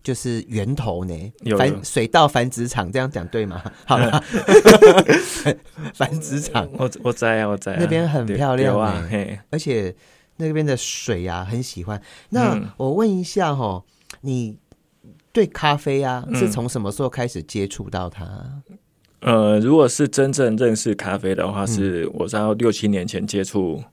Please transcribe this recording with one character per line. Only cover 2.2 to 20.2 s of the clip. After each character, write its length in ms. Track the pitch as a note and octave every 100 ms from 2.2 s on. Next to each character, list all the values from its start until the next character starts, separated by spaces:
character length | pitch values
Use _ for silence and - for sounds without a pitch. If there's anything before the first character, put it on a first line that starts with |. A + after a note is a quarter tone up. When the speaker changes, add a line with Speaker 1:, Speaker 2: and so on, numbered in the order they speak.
| D3
Speaker 1:
繁 220 | C3+ B2
殖 180 | A#2 A#2+
场， 220 | A#2+ F2+
这 60 | A#2+
样 140 | C3
讲 160 | A#2+ F2
对 180 | A2+ G#2
吗？ 160 | F2 G2+
<laughs> 120 | - -
好 120 | B2
啦。 260 | A#2+ D3+ - A#3 - G4+ - - G#4 F#4 -
Speaker 2:
<laughs> 880 | E4 F4+ - - - - - D3
Speaker 1:
繁 260 | - C3+ D#3+
殖 180 | D3+ C#3+
场。 280 | D3 - E3+ -
Speaker 2:
我， 120 | B2+ -
我 80 | B2
知 140 | A#2 A#2
啊， 220 | A2 G#2+
我 100 | G2+
知 120 | G2
啊。 60 | F#2+
Speaker 1:
那 60 | E3+
边 220 | D#3+ E3+
很 180 | D3 A2
漂 300 | G2+ C#3 B2+
亮 240 | C3+ G#2
欸。 220 | G#2+ F2+ E2
Speaker 2:
对， 0 |
对 120 | G#2
啊， 40 | G2
嘿。 120 | G2+ _
Speaker 1:
而 100 | D3+
且 340 | - A#2+ F#2+ - _ _ _ _
那 160 | D#3+
边 120 | D#3 D3+
的 120 | B2+
水 500 | - - - F#2+ F2+
啊， 180 | F2 F#2
很 120 | A#2
喜 220 | B2+ -
欢。 180 | F2 G#2 - - _
那 260 | A#3 A#3 A2
Speaker 2:
嗯。 100 | G2+ -
Speaker 1:
我 160 | C3
问 160 | E3 A3
一 140 | F#3
下 300 | F3 G3+ E3+
吼， 300 | C#3 A2+ F#2 - _ _ -
你 360 | C3+ B2+ A2+ G#2+ _ _ _ _ - - _
对 140 | - G3+
咖 300 | - D#3 C#3+
啡 260 | - C#3
啊， 220 | C3+ B2+ B2
Speaker 2:
嗯。 80 | A#2+
Speaker 1:
是 140 | A#2+
从 180 | G#2+ A#2+
什 140 | B2
么 100 | G2
时 100 | G2+
候 80 | C3
开 180 | - A#2+
始 160 | F2+
接 240 | D#2 G#2 G2
触 220 | - F#2
到 200 | F#2+ F2+
它？ 160 | - F2 F#2+ G#2+ C#3 - G3 _ _ _ _
Speaker 2:
呃， 380 | - A2+ G#2 G#2
如 160 | A2+ D#3
果 120 | C3
是 200 | - D3
真 240 | -